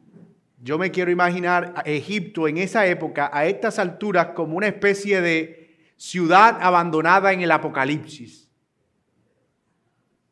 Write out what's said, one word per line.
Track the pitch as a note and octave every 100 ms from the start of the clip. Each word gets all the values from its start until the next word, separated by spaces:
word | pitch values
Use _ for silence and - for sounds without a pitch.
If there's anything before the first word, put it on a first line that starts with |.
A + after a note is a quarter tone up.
| _ - - _ _ _
Yo | A#2+ D#3
me | F#3
quiero | F#3 F3
imaginar | F3+ F3 F3+ F3 F3+ F3 D#3+
a |
Egipto | D3+ D3+ D#3 G#3 E3+ - D#3
en | D#3
esa | F#3+ A3+ F#3+
época, | F3 D#3 - C#3+
a | D3 E3
estas | G3 A3+ G#3+
alturas, | F#3 F3 G#3 F3+ E3+
como | - D#3 E3
una | G#3
especie | G3 G3+ G3 G3+ F#3+
de | F3 D#3+ D#3+ - - _ _ _
ciudad | - F3+ E3 F#3 A3 A3+
abandonada | F3+ F3 E3+ D#3 D#3+ F#3+ G3
en | F#3
el | E3+
Apocalipsis. | D#3 D#3+ C#3 C3 D3+ - - A2 - _ _ _ _ _ _ _ _ _ _ _ _ _ _ _ _ _ _ _